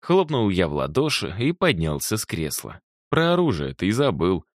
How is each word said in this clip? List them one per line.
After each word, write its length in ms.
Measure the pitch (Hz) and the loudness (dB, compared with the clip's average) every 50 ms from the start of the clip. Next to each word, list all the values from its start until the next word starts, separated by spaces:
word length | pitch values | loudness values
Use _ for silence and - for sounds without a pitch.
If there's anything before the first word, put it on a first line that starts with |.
Хлопнул 480 | - - 175 190 185 151 156 127 110 101 | 0 2 2 2 2 2 0 0 2 2
я 180 | 95 87 90 | 2 2 0
в 60 | 78 73 | 0 0
ладоши 640 | 73 65 69 80 120 147 156 143 - 104 73 82 98 | -2 -4 0 0 0 0 0 0 -2 -4 -6 -4 -2
и 140 | 117 143 - | -2 -2 0
поднялся 640 | _ 196 175 120 82 82 78 76 71 - - 107 | _ 0 0 2 2 0 -2 -2 -4 -4 -4 -4
с 80 | 110 - | -4 -4
кресла. 540 | - - 82 80 76 - - - 60 - - _ _ _ _ _ _ | -6 -6 -6 -4 -4 -6 -8 -10 -12 -16 -16 _ _ _ _ _ _
Про 240 | - 156 165 170 175 | 0 0 2 2 2
оружие-то 520 | 175 180 156 104 76 73 67 67 - 90 | 2 2 2 0 0 -2 -6 -4 -2 0
и 60 | 95 | 0
забыл. 540 | 107 123 147 139 90 69 82 92 95 85 - _ | 2 2 0 0 0 2 2 2 2 0 -2 _